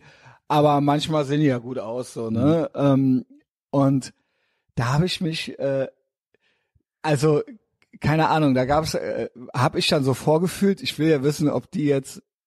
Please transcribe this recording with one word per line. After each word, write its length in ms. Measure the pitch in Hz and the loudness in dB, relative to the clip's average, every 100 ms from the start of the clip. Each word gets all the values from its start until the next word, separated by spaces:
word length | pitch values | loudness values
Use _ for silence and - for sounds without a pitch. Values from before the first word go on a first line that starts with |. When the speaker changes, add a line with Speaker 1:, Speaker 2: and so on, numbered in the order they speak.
| - - - - - | -4 -20 -20 -18 -2
Speaker 1:
aber 340 | 151 147 143 | 2 4 4
manchmal 440 | 143 147 151 156 135 | 2 0 0 -2 0
sehen 140 | 147 | 2
die 40 | 151 | 2
ja 100 | 120 | 0
gut 200 | 117 123 | -4 -8
aus, 340 | 104 120 123 | -8 -8 -8
so, 160 | - 113 | -8 -4
ne? 400 | 113 139 165 143 | 0 2 2 0
Speaker 2:
Mhm. 80 | - | 0
Speaker 1:
Ähm, 440 | 139 135 135 127 - - _ _ _ | 2 4 4 0 -2 -16 _ _ _
und 440 | 143 139 135 - - _ _ _ _ _ - | 0 2 2 -2 -14 _ _ _ _ _ -4
da 180 | 120 | 0
hab 100 | 147 | 0
ich 180 | 180 - | 0 -2
mich, 360 | 170 160 - - | -6 -6 -8 -6
äh, 280 | 139 135 131 - _ _ _ _ _ _ _ _ _ _ | -4 -2 -4 -10 _ _ _ _ _ _ _ _ _ _
also, 400 | 156 143 156 147 - 233 _ _ _ - | -2 0 2 2 -2 -12 _ _ _ -6
keine 280 | 123 156 160 | 0 2 2
Ahnung, 240 | 156 147 | 2 2
da 120 | 127 127 | 2 2
gab's, 280 | 151 156 | 0 0
äh, 360 | - - - 113 - 123 | -4 -4 -6 -8 -10 -8
hab 220 | - 139 - | -2 -2 0
ich 120 | - | 0
dann 160 | 160 | 0
so 100 | 135 | 0
vorgefühlt, 680 | 123 - 156 175 - 196 190 | 0 0 2 0 0 0 0
ich 180 | 131 - | -4 -2
will 100 | 160 | 2
ja 140 | 147 | 2
wissen, 260 | 139 143 147 | 2 0 -2
ob 220 | - - | -2 -4
die 140 | - 143 | -2 0
jetzt 360 | 139 - - - _ | 0 -4 -14 -20 _